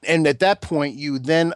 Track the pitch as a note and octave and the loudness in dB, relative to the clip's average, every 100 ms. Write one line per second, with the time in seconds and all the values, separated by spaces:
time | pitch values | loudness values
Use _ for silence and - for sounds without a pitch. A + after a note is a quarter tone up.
0 | - E3 D3+ B2+ F#3+ G3+ - D#3 C#3+ C3+ | -2 2 2 2 0 0 -2 -4 -4 -6
1 | C#3+ C3+ B2+ D#3+ E3 | -6 -6 0 2 2